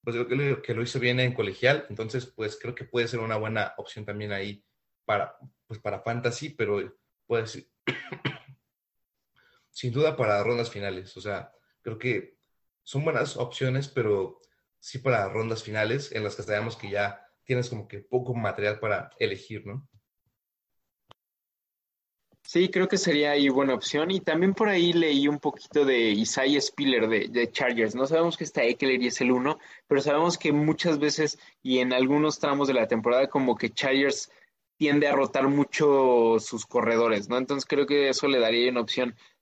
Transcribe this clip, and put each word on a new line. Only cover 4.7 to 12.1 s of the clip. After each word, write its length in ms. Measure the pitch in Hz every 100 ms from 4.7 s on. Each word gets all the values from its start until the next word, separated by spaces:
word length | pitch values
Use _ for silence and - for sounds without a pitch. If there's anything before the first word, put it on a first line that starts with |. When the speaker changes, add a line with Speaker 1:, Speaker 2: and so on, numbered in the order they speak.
| _ _ _ -
Speaker 1:
para, 300 | 104 - - 131 _ _
pues, 120 | 110
para 220 | 104 98
fantasy, 480 | - 120 120 113 151
pero 480 | - 104 101 92 - _ _ _
puede 200 | 117 110
ser, 180 | - - _ -
<coughs> 1800 | - - - - - - - _ _ _ _ _ _ _ _ _ _ _
sin 220 | - 127
duda 240 | 123 156 -
para 260 | 113 101
rondas 260 | 107 120 113
finales, 460 | 101 98 92 92 92
o 40 |
sea, 300 | 101 98 - _ _ _
creo 160 | - 110
que 440 | 123